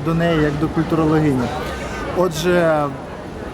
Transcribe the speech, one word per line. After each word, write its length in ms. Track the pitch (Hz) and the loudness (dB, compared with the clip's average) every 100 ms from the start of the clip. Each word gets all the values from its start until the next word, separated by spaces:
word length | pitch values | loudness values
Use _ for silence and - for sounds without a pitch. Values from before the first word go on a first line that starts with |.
до 100 | 147 | -2
неї, 280 | 165 170 160 | 0 2 2
як 100 | 151 147 | 2 0
до 80 | 156 | -2
культурологині. 800 | 165 160 165 156 156 151 131 117 - - - - - - 180 | 0 0 2 4 4 4 2 0 -4 -6 -6 -8 -6 -4 0
Отже, 680 | 180 156 175 180 165 151 147 139 - - - - - | 0 2 2 4 4 2 0 -4 -10 -12 -12 -10 -10